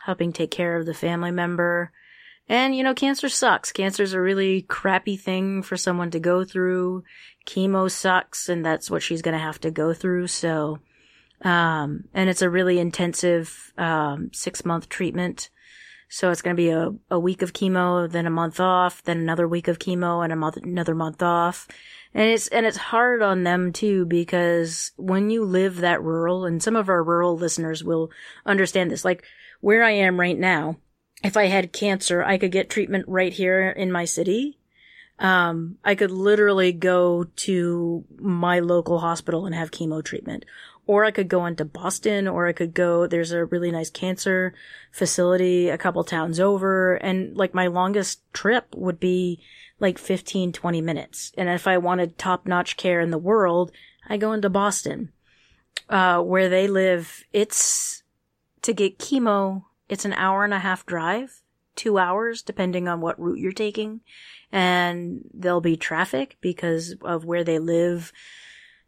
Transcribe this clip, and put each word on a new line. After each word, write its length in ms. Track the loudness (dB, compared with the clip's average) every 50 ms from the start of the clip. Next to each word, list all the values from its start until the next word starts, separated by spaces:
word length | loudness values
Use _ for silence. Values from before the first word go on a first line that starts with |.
| -6
helping 280 | -6 -4 -2 -2 -4 -2
take 180 | -2 -4 -4
care 260 | -2 -2 -2 -2 0
of 100 | -2 -2
the 80 | -4 -6
family 360 | -4 -4 -4 -2 -2 -2 -4
member. 600 | -2 -2 -2 -2 -2 0 0 0 0 -2 -2 -6 -10 _ _ _ -20 -20 -20 -20 -20 _ _ _
And, 280 | 0 0 2 2 0
you 60 | 0 0
know, 120 | 0 0
cancer 340 | 0 0 0 0 0 -2 -4
sucks. 440 | -2 2 2 4 2 2 0 -6 -4
Cancer 300 | -2 -2 -2 0 0 -2
is 100 | 0 0
a 80 | 0
really 420 | 0 2 2 2 2 2 0 0 -2
crappy 540 | -4 -8 -4 0 0 0 0 0 -2 -6
thing 460 | -6 -4 -4 -4 -2 -2 -2 -4 -4 -6
for 140 | -6 -6
someone 340 | -4 -2 -2 0 0 -2 -2
to 100 | -4 -2
go 240 | 2 2 2 2 2
through. 600 | -2 -2 -2 0 0 0 0 0 -2 -4 -6 -8 -14 -20 -20 -20 -20 -20 _ _
Chemo 440 | -8 -4 -2 0 2 2 2 2 0
sucks, 580 | -2 0 0 2 2 2 0 -2 -8 -10 -4 -4
and 160 | -4 -2 0
that's 260 | -2 -2 -2 -2 -4
what 120 | -4 -4 -4
she's 200 | -4 -6 -4 -2
gonna 160 | -2 -2 -2
have 220 | -4 -6 -8 -6
to 100 | -6 -6
go 240 | -2 0 0 -2 -2
through. 320 | -2 -2 -2 -2 -2 -2
So, 540 | -4 -6 -4 -2 -2 0 0 -2 -4 -4 -8 -12 _ _ _ _ _ _ _ _ _ _ _ 0
um, 600 | 2 2 4 4 2 2 0 -2 -4 -6 -8 -10 -8 _
and 160 | 0 0 0
it's 140 | 2 2 0
a 80 | 2
really 280 | 2 2 4 4 4 2
intensive, 960 | 2 0 -2 -2 -2 -2 -2 0 2 2 2 2 0 -4 -12 -20 -20 -20 _ -4
um, 520 | -2 0 0 0 0 -2 -4 -6 -8 -10 -10
six-month 560 | -8 -8 -8 -8 -6 -4 -4 -4 -4 -4 -8
treatment. 600 | -6 -4 -4 -4 -2 -2 -4 -4 -4 -8 -12 -16 _ _ _ -20 -20 -20 -20 -20 -20 -20 _ _
So 220 | -8 -2 0 0
it's 120 | 0 0 -2
gonna 120 | -2 0
be 140 | 2 2 2
a, 240 | 2 2 0 -2 -4 -8 -8 _
a 80 | -2 0
week 240 | 0 0 -2 -2 -4
of 100 | -6 -4
chemo, 580 | -2 -2 0 2 2 2 2 2 0 0 0
then 160 | -2 -2 -2
a 40 | 0
month 300 | 0 0 -2 -2 -2 0
off, 420 | 2 2 4 4 4 2 0 -4 _
then 160 | -4 -2 -2
another 300 | 0 -2 0 0 0 0
week 180 | 0 0 0
of 120 | -2 -2 -2
chemo, 440 | -2 -4 -2 -2 0 0 0 0 -2
and 100 | -2 -2
a 40 |
month, 220 | -2 -2 -4 -4 -6
another 360 | -8 -6 -4 -2 -2 -2 -2
month 280 | -2 -2 -4 -2 -2 0
off. 440 | 2 2 2 2 0 0 -4 -12 -18 -20 -20 -20 -20 -20 -20 -20 _ _
And 160 | 2 2 4
it's, 200 | 4 2 0 0
and 180 | 0 2 2
it's 100 | 2 0
hard 460 | -2 -6 -2 2 2 4 4 4 4 2
on 220 | 2 2 2 2
them 280 | 2 2 2 2 0 -2
too, 320 | 0 0 2 2 2 2
because 880 | 2 2 0 0 2 0 2 2 4 2 2 0 0 -4 -6 -8 -8 -10
when 340 | -8 -4 0 0 2 2 2
you 140 | 0 0 0
live 320 | 2 2 2 2 2 0 0
that 240 | 0 0 0 0 0
rural, 420 | -2 -2 0 0 0 0 0 -2
and 180 | -2 -2 -2 0
some 140 | 0 0
of 140 | 0 2 2
our 120 | 2 2 2
rural 340 | 2 2 2 2 2 0
listeners 460 | 0 -2 -4 -2 -2 -4 -4 -6 -6 -4
will 280 | -2 -2 -2 -2 -4 -8 -16 -20 -20 -20 -12 _
understand 460 | -2 2 2 2 2 2 0 0 0
this, 140 | -2 -2 0
like, 200 | -2 -2 -2 -4 -16 -20 -20 -20 -20 -20 _ 2
where 200 | 4 4 6 6
I 100 | 4 4
am 280 | 4 4 4 4 4
right 180 | 2 2 2 0
now, 380 | 2 2 2 2 0 -4 -6 -8 _ _ _ _ _ _ _ -6 -4
if 140 | 0 2
I 100 | 4 4
had 260 | 4 4 2 0 0 -4
cancer, 500 | -2 0 0 0 0 0 0 0 0 2
I 160 | 2 2 2
could 140 | 2 0 0
get 180 | 0 -2 0
treatment 340 | -2 -2 -2 0 -2 -4 -4
right 260 | -2 0 0 0 0 0
here 380 | 0 0 2 2 2 2 0
in 220 | 0 -2 -2 -2 -2
my 120 | -2 -2
city. 540 | -2 -2 -2 0 0 0 0 -2 -4 -8 _ _ _ _ _ _ _ -20 -20 -20 _ _ -2
Um, 600 | 2 4 4 4 4 2 0 -2 -6 -6 -10 -4 0
I 100 | 0 2
could 160 | 2 2 0
literally 600 | 0 0 4 4 6 6 6 4 6 4 4 2 2
go 520 | 2 2 4 4 6 6 4 4 2 -2
to 800 | -4 -6 -8 -2 0 0 0 2 0 0 0 -2 -2 -4 -4 -6 -12 -16 -6
my 400 | -2 -2 0 0 2 2 2 2
local 400 | 2 4 2 2 2 2 0 0
hospital 480 | 0 0 -2 -2 -4 -4 -4 -2 -2
and 80 | -4 -4
have 160 | -6 -6 -6
chemo 340 | -6 -6 -6 -4 -4 -6 -6
treatment. 400 | -8 -10 -10 -10 -10 -12 -12 -12 -16 -20 -20 -20 -20 -20 -14 _
Or 200 | 2 4 4 4
I 80 | 4 2
could 160 | 0 -2 0
go 180 | 0 0 0
into 180 | 0 -4 -4 -6
Boston, 640 | -8 -8 -8 -6 -6 -6 -2 -2 0 0 0 0
or 220 | -2 0 0 0 0
I 40 | 0
could 220 | -2 -4 -4 0
go, 320 | 0 2 2 4 2 2
there's 240 | 2 2 -2 -2 -2
a 140 | -2 -2 -2
really 260 | 0 -2 -2 -2 -2
nice 180 | -2 -4 -6 -8
cancer 640 | -8 -6 -4 -4 -4 -4 -2 0 0 0 0 -2 -4 -8 -18 -20 -20 -20 -20 _
facility 800 | _ -4 -2 -2 2 2 4 4 4 4 4 4 4 4 2 2
a 100 | 0 0
couple 240 | -2 -2 -2 -2 -2
towns 380 | -2 -2 -4 -2 -2 0 2
over, 540 | 2 2 2 2 2 0 2 2 2 2 2
and, 400 | 0 0 -2 -2 -2 -2 -4 -2
like, 180 | -2 -2 0 0
my 140 | 0 0 0
longest 520 | 2 0 0 2 0 0 -2 -2 -6 -10 _ _ _
trip 420 | -4 0 2 0 0 0 _ -10
would 240 | -6 -4 -4 -4 -2
be, 400 | 0 0 0 0 0 -2 -4 -6 -10 -20 -20 -20 -20 -20 _ _
like, 180 | -2 -2 -2
fifteen, 540 | -2 -4 -4 -4 -4 -4 -4 -4 -2 -2 -2 -4
twenty 280 | -4 -4 -4 -2 -2
minutes. 500 | -2 -2 -4 -6 -6 -10 -14 -14 -14 -12 -8 -4
And 100 | -2 -2
if 200 | -2 0 2 2
I 100 | 2 4
wanted 400 | 4 2 2 2 0 -2 -4 -6
top-notch 580 | -2 -2 -2 -2 0 -2 -2 0 0 -2 -6
care 240 | -4 -2 0 2 2
in 120 | 2 0 -2
the 60 | -2
world, 520 | 0 2 2 4 4 4 4 2 2 0 -4 -14 -20 -20 _ _ -10 -6
I 80 | -4
go 160 | -2 -2 -2 0
into 180 | 0 0 2
Boston, 640 | 2 2 2 2 0 -2 -4 -6 -6 -6 -8 -10 -12 _ _ _ _ _ _ _ _ _ _ _ _ -14 -8 _
uh, 320 | 0 2 4 4 4 4
where 280 | 2 2 2 4 4 4
they 180 | 4 4 4
live. 560 | 4 2 2 4 4 2 2 -2 -8 -16 -20 -20 _ 0
It's, 680 | 0 0 0 0 0 0 0 0 -2 -4 -6 -8 -12 -16 _ _ _ _ _ _ _ _ _ _ _ -4
to 100 | -4 0
get 260 | 2 0 0 0 _
chemo, 640 | -6 -2 0 2 2 2 2 2 2 0 -2 -6 -8 _ _ _ _ _ -8
it's 140 | -6 -4
an 80 | -4 -2
hour 280 | 0 2 2 2 2 2
and 120 | 0 0
a 40 | -2
half 280 | 0 -2 -4 -4 -4
drive, 560 | -6 -6 -4 -2 -2 -2 -2 -4 -8 -14 -20 _ _ _ _ _ _ _
two 220 | -6 -2 0 2 2
hours, 420 | 2 2 0 0 -2 -4 -6 -6
depending 480 | -10 -12 -6 -4 -2 -2 -2 -2 -2 -2
on 140 | -4 -4 -4
what 180 | -4 -6 -4
route 180 | -4 -4 -4 -2
you're 140 | -4 -6 -4
taking. 480 | -4 -6 -4 -4 -6 -8 -8 -10 -14 -18 _ -20 -20 -20 -20 -20 -20 _ _
And 720 | -2 0 2 2 2 2 2 0 -2 -4 -6 -8 -10 -10 -14 -16 -16
there'll 260 | -4 -2 0 0 2
be 160 | 2 0 0
traffic 640 | 0 -2 -4 -2 -2 -2 -2 -2 -4 -4 -6 -10 _
because 540 | -6 -6 -6 -4 -4 -2 -2 -2 -4 -8 -14 -12 -8
of 240 | -6 -6 -6 -4
where 180 | -4 -2 -2 0
they 140 | 0 0 -2
live. 520 | 0 0 2 2 2 2 0 -2 -6 -12 -18 -20 -20 -20 -20 -20 -20 -20 -20 -20 -20 -20 _ _ _